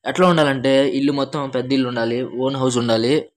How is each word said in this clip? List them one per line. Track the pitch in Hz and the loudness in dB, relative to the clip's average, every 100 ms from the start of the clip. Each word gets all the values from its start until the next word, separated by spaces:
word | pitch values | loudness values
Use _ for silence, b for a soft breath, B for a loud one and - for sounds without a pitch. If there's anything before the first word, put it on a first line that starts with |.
ఎట్లా | 120 - 185 | -6 2 4
ఉండాలంటే | 165 147 135 131 135 135 | 4 2 2 2 2 2
ఇల్లు | 131 139 | 0 -2
మొత్తం | 143 135 151 135 | -2 -4 -6 -6
పెద్ద | 127 127 | -6 -2
ఇల్లు | 135 127 | -2 -2
ఉండాలి, | 123 117 120 113 120 | -2 -2 -4 -6 -4
ఓన్ | 131 135 | -4 0
హౌస్ | 131 123 | 0 0
ఉండాలి | 117 113 117 151 - | 0 0 2 0 -2